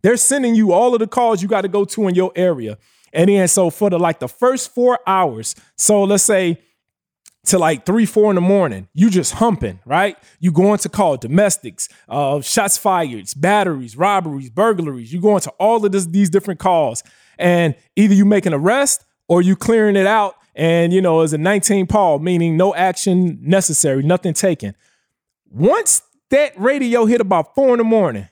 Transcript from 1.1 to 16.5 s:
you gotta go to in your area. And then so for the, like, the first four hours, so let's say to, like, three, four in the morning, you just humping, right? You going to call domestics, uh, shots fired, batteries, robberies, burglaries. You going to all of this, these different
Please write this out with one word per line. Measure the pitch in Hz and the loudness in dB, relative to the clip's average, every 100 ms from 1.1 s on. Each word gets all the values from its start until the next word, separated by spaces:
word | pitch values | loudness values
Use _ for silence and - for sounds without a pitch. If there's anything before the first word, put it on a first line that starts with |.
| - 233 208 | 0 0 0
you | 190 | -2
gotta | 214 190 | -4 -2
go | 202 | -2
to | 196 - 196 | -4 -2 0
in | |
your | 180 185 | 0 -2
area. | 175 180 147 110 107 _ _ _ | 0 -2 -2 -8 -12 _ _ _
And | 156 185 | 0 2
then | 202 180 | 4 2
so | - 175 | 2 0
for | - 208 | 0 -2
the, | 175 | 0
like, | 170 - | -2 -2
the | 127 | -10
first | - 247 262 - | -2 -2 -2 -6
four | - 247 247 - | 0 0 0 0
hours, | 190 170 113 113 - _ - | 0 0 -4 -12 -12 _ -4
so | - 208 | 0 2
let's | 196 202 | 2 0
say | - 196 180 165 _ _ _ _ _ _ - _ | 2 0 0 -4 _ _ _ _ _ _ -20 _
to, | - 185 | -2 0
like, | 160 156 | 0 -2
three, | - 220 | -2 0
four | 220 214 208 | 0 2 2
in | |
the | 185 | 2
morning, | 180 202 160 98 95 | 2 2 0 -4 -10
you | 156 220 | 0 2
just | 185 139 | 2 -2
humping, | - 233 180 110 92 | -2 0 0 -6 -8
right? | - 156 202 165 _ _ | -4 -2 -2 -6 _ _
You | 175 | 0
going | 156 196 208 | 2 2 2
to | - | -2
call | - 180 | 0 0
domestics, | 131 117 165 208 - 117 - - _ _ | 0 -2 0 0 -2 -14 -14 -14 _ _
uh, | 139 139 143 | -4 -2 -4
shots | 135 - 202 - | -2 -4 -2 -2
fired, | 208 185 156 113 95 139 | 0 0 -2 -8 -14 -4
batteries, | 170 208 190 143 120 | 0 2 0 -4 -10
robberies, | 113 190 196 165 139 127 | -2 0 0 -2 -10 -10
burglaries. | 113 226 190 160 127 113 | -2 0 0 -6 -10 -10
You | 170 | -2
going | 208 202 | 0 0
to | - | -2
all | - 202 233 | -2 0 0
of | 208 | 0
this, | 196 170 | -2 -2
these | 190 196 | 0 2
different | 190 202 | 0 -2